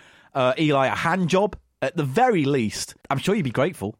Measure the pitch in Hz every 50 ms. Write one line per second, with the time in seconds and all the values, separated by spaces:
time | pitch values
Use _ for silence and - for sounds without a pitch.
0 | - - _ - _ _ - 139 127 127 - 151 160 151 139 135 131 120 - -
1 | - 165 175 190 180 143 180 185 208 202 - - _ _ _ - 135 135 - 170
2 | 143 131 131 220 254 254 220 165 135 135 147 131 110 101 - - - - - _
3 | - - 139 135 - 185 208 220 147 127 - 127 139 190 - - 98 104 -